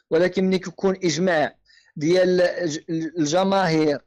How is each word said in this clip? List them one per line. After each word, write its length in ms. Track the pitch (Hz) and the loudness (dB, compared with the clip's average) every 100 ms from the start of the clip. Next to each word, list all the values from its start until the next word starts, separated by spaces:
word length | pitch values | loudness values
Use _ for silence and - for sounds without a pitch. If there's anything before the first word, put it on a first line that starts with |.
| _ | _
ولكن 340 | 160 180 180 | 0 0 0
ملي 140 | 190 185 | 0 0
كيكون 380 | 185 - 196 190 | -4 -4 -2 0
اجماع 500 | 180 147 185 160 123 - _ _ _ - | -2 0 0 0 0 -4 _ _ _ -6
ديال 460 | 147 185 185 180 175 175 175 | 0 2 4 2 0 0 -6
ج-، 120 | 151 - 160 160 170 | -6 -6 -6 -6 -4
الجماهير، 840 | 147 175 190 196 180 160 156 135 | 0 0 0 0 2 2 0 -2